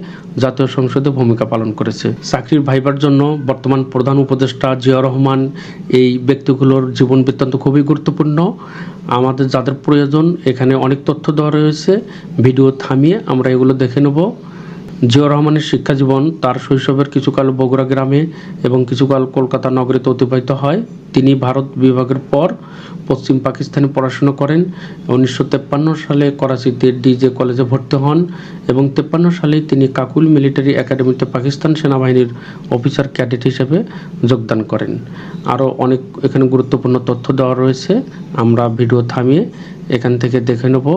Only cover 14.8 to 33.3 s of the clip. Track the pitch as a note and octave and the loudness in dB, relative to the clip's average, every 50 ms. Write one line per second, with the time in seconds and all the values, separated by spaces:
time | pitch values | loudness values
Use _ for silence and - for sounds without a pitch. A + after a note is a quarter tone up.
14.8 | - - - - - A#2 A#2 C#3+ D3 C#3+ C#3+ D3 D3+ D3+ D3+ D3+ C#3+ - - B2+ | -16 -16 -6 -2 0 4 4 4 4 4 4 2 2 2 2 0 0 0 -2 -2
15.8 | - - D3 C3+ C#3 C3 C3+ C3+ C#3+ D#3+ E3 - - B2+ B2 - - - C#3 C3 | 0 0 0 2 2 2 2 2 2 0 -2 -2 -2 -2 -2 -2 -2 -2 -2 0
16.8 | - - C#3 C3+ C#3+ C#3 - C#3 C3 D3 - - C3+ C3+ C3 B2+ C3 B2 C3 C3 | 0 0 0 0 0 0 -2 -2 0 0 0 2 2 0 0 0 0 2 2 0
17.8 | C3 B2+ C3+ C3+ C3 C3 C#3 C#3+ D#3+ E3 D#3 - - - - - - B2+ B2 C3 | 0 0 0 0 0 2 2 0 0 -2 -4 -10 -14 -14 -8 -6 -2 0 2 0
18.8 | B2+ B2 C#3 A#2 C#3 C3+ C#3 C3 C3 B2+ - C#3 C3 B2 - B2+ A#2 C3 B2+ C3 | 0 0 0 0 2 2 2 2 0 0 0 -2 -2 0 -2 -2 -2 0 0 0
19.8 | B2+ B2 C3 C3 - C3+ B2+ B2 C3 A#2+ C3 B2+ B2+ - C#3 C3+ C3+ C#3+ D#3 G#3+ | 2 2 0 0 0 0 0 0 0 0 0 0 0 -2 -2 -2 0 0 0 -2
20.8 | A#3 - - - - - - C3+ B2+ C3+ C3+ C3 B2 B2+ B2+ C3+ C3+ C#3 - C3+ | -4 -6 -12 -18 -14 -4 0 2 4 4 4 2 2 0 0 -2 -2 -4 -2 0
21.8 | B2+ C3 B2+ B2+ B2+ A#2+ C3+ B2+ - - - C#3+ D#3+ F#3+ A#3+ - - - - - | 2 2 2 2 2 0 0 -2 -2 -2 0 2 2 0 -2 -6 -14 -16 -18 -18
22.8 | - - - - - - C#3 A#2+ - - C3+ C3 A#2 C3+ B2 - C#3 - - D3+ | -18 -16 -16 -10 -4 -4 -4 -2 0 0 0 0 0 -2 -4 -6 -8 -4 -2 0
23.8 | C#3+ C3+ C#3 C#3 C3 C3 B2 - C#3+ C#3 C#3 C#3 C#3 C#3 D#3 E3 F3+ F3+ F3+ - | 0 0 0 0 -2 -2 -2 0 0 0 2 0 0 0 2 0 0 -2 -4 -10
24.8 | - - - - - - A#2+ B2+ C3 B2 - - B2+ - - C3+ - - C#3+ C#3+ | -14 -16 -16 -10 -4 0 2 2 2 2 0 -2 -2 -2 -2 -4 -2 -2 -2 0
25.8 | D3+ D#3+ D#3+ D3 - - D3 C#3+ D3 C#3+ C#3 - D3 C3 C3 A#2+ - C3 A#2+ - | 0 0 -2 -2 -4 -2 0 2 2 0 0 0 -2 -2 -2 -2 -2 -2 0 2
26.8 | - C3 B2+ B2+ - C3+ B2+ B2 C3 B2+ B2 - B2+ B2 A#2+ B2+ C3+ A#2 B2+ C3+ | 2 2 2 2 2 2 2 4 2 2 2 0 -2 -2 0 -2 0 0 0 -2
27.8 | C3 - D3+ C#3 C3+ C#3+ D3+ E3+ F3 F3 - - - - - - - - B2 C3 | -2 -2 -2 0 2 2 2 2 0 -2 -4 -10 -14 -16 -16 -8 -4 -2 0 2
28.8 | C#3 C#3 C#3 - D3 - E3 E3 E3+ F3 E3+ - - D3 D3+ D#3 D3+ - C#3 C3+ | 0 0 0 -2 -2 0 0 2 2 2 2 0 0 0 0 0 0 0 2 2
29.8 | C3+ C3 C3+ C3+ C3 B2+ - D#3 D#3+ D#3 D#3 C#3+ C#3 C#3 C#3 C#3 C3+ C#3+ C3+ B2 | 2 2 2 0 -2 -2 0 2 4 4 6 4 4 2 2 0 2 2 2 0
30.8 | B2+ - C3+ B2 B2+ B2+ B2+ B2+ - - - B2 A#2+ C#3+ C#3 C#3+ - D#3 D#3 D3+ | 0 -2 -2 0 0 0 0 0 -2 -2 -2 -2 -2 -4 -2 -2 0 -2 0 0
31.8 | - C#3+ C#3 C3 C3 C3 B2+ B2+ B2 A#2+ A#2+ - - - - - - - C3+ A#2+ | 0 0 0 2 2 2 4 2 2 2 -2 -8 -14 -16 -16 -16 -6 -4 -2 -2
32.8 | A#2+ C#3+ - - C#3+ C#3 - - B2+ A#2+ | 0 0 0 -2 -2 -2 -2 -4 -4 -2